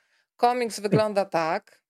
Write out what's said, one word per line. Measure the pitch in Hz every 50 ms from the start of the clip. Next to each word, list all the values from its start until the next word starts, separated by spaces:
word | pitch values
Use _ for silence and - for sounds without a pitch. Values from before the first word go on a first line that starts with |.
| _ _ _ _ _ _ _
Komiks | - - 240 247 247 240 226 - -
wygląda | 202 208 190 214 214 214 208 202 190
tak | 196 - 165 160 160 170 175 - _ _ _ _